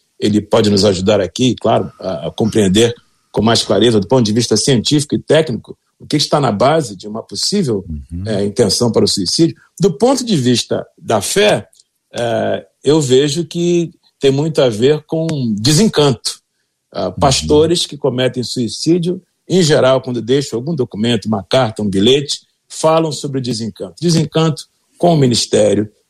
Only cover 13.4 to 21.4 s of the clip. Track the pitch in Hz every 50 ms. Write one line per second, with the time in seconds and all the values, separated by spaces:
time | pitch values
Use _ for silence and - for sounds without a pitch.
13.4 | 165 - - 170 170 175 175 175 165 151 - _ _ _ _ - - 135 135 139
14.4 | 156 165 - 156 139 123 104 104 123 143 151 147 - - 160 160 165 160 - 139
15.4 | 123 113 104 101 110 139 156 165 220 190 - 156 147 143 - - - - - -
16.4 | _ _ _ _ _ _ _ _ _ _ - - 92 92 98 - - 139 131 -
17.4 | 156 156 151 151 160 165 175 - - - - - - 131 120 127 127 127 120 127
18.4 | 117 - - 131 117 104 - - - 156 175 180 160 180 180 185 - _ _ _
19.4 | _ - 160 190 175 147 151 120 127 131 135 127 - 131 123 117 110 113 131 143
20.4 | 139 - - 120 131 165 170 131 123 - - 98 110 120 120 104 - 110 107 98